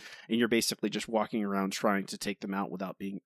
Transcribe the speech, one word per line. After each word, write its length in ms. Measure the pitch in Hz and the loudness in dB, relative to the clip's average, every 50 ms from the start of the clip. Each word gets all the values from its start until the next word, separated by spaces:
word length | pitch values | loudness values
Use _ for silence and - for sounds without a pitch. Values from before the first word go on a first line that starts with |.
| - - - - - | -16 -16 -18 -14 -4
and 120 | - 113 117 | 0 2 4
you're 80 | 120 | 4
basically 420 | 113 117 113 - - 113 - - 104 | 6 4 4 4 2 -2 0 -2 -2
just 180 | - 104 - | -2 -2 -4
walking 360 | - 113 107 104 - - 110 104 | 0 2 2 2 2 0 -2 -2
around 260 | 101 98 98 95 98 - | 0 0 0 0 0 -2
trying 320 | - - 107 98 98 95 | 2 2 4 4 2 0
to 100 | - - | -2 -6
take 220 | - - 104 98 - | -6 -4 -4 -4 -4
them 160 | - 98 98 | -4 -4 -2
out 160 | - 196 - | -2 -2 -4
without 260 | - 185 196 160 - | -4 -6 -6 -6 -6
being, 240 | - - - 202 - _ | -6 -8 -8 -8 -8 _